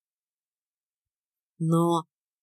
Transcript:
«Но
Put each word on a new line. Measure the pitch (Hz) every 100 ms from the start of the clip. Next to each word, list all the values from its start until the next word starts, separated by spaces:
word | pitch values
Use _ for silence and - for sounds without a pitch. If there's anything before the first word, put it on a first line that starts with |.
| _ _ _ _ _ _ _ _ _ _ _ _ _ _ _ -
«Но | 160 165 170 165 - _ _ _